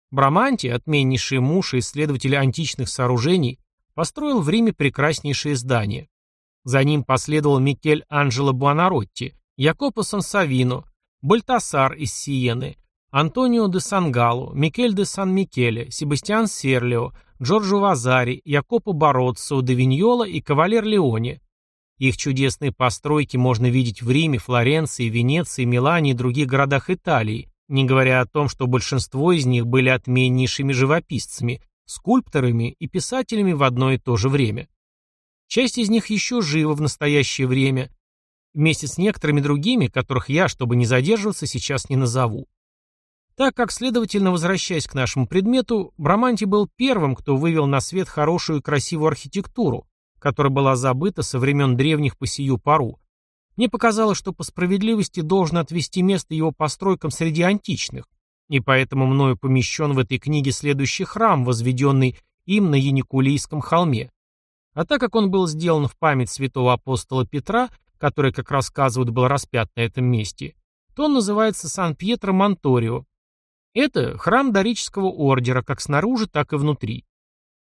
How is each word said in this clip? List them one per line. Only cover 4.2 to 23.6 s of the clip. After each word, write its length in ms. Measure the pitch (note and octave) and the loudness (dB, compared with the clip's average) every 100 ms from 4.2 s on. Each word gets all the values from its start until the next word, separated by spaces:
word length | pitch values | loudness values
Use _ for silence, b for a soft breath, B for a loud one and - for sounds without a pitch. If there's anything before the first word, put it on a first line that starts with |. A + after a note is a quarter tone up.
| D4 B3+ | -2 0
в 80 | D3 | 2
Риме 240 | G#3+ A3+ | 2 2
прекраснейшие 840 | - C#3 - D3 D3 D3 C3+ D3+ C#3 | 2 -2 0 0 -2 -4 -4 -2 -4
здания. 520 | B2+ A#2+ G2+ G#2+ - _ _ _ _ _ | -2 -2 -2 -6 -10 _ _ _ _ _
За 200 | B2+ C3+ | -2 2
ним 200 | C#3 D3+ | 2 2
последовал 540 | B2+ C3 - D3+ D3 C#3 | 0 -2 0 0 2 2
Микель 460 | C3+ C3 D#3 D3+ - | 2 0 0 0 0
Анджело 440 | D3 C#3+ A#2+ C#3 | -2 0 0 0
Буонаротти, 840 | B2+ C#3 D3 F3+ D#3+ G2 - B2+ - _ - | 2 2 2 2 0 -4 -8 -12 -14 _ -2
Якопо 460 | C#3+ E3 C#4 A3+ | 0 0 -2 -2
Сансавино, 800 | F#3+ G#3 - G#3 F#3 B2+ B2+ B2+ - _ _ _ | -4 -4 -2 0 0 2 0 -2 -10 _ _ _
Бальтасар 720 | C3+ A3+ - B3 - D3 C3+ | 0 0 2 -2 0 0 0
из 200 | C#3+ C#3+ | 0 -8
Сиены, 640 | - - C3+ B2 A#2 C3 - _ _ _ | -8 -6 -2 -2 -2 -6 -12 _ _ _
Антонио 560 | C#3 D#3 - B3+ A#3 G#3 | 0 0 2 2 2 2
де 120 | F3+ | 0
Сангало, 720 | - G3 E3+ A#2+ A#2 A#2+ - | -2 0 0 2 2 0 -4
Микель 400 | C#3 D#3 - B3 | -2 0 2 0
де 100 | G3+ | 0
Сан-Микеле, 840 | G3 - F#3+ F#3+ F#3+ - A#2+ A2+ - | -2 -2 -2 0 -2 0 0 -2 -6
Себастьян 560 | - D3 C#3+ - G#3+ A3 | -8 -4 -4 -2 0 0
Серлио, 680 | - C3+ B2+ B2 A#2+ - - b b | -2 0 0 0 -2 -4 -10 b b
Джорджо 340 | B2 G#3+ G3 G3+ | 0 0 2 2
Вазари, 640 | G3 D3 B2 B2+ A#2+ B2+ | 2 0 2 2 0 -4
Якопо 480 | - C#3+ - A#3 G#3+ | -2 -2 0 -2 -2
Бароццо 680 | D#3+ D3+ C3 B2+ A#2+ - C#3 | 0 2 2 0 -2 -4 -2
де 140 | B2+ | 0
Виньола 520 | B2+ C3 C3+ A3 B3 G#3 | 2 2 2 2 2 -2
и 140 | E3 | -6
Кавалер 440 | - C#3+ F3 A3+ | -2 2 2 2
Леоне. 560 | G#3+ G#3 C#3+ A2 A#2+ - _ _ _ _ _ - | 2 2 2 0 -4 -8 _ _ _ _ _ -2
Их 180 | C3 - | -2 0
чудесные 560 | D3 C3 C3+ - C#3+ | -2 0 0 0 -4
постройки 640 | - B2+ - D3+ D3+ C#3 B2+ | 0 -2 -2 0 0 0 0
можно 340 | B2+ A2+ | 2 2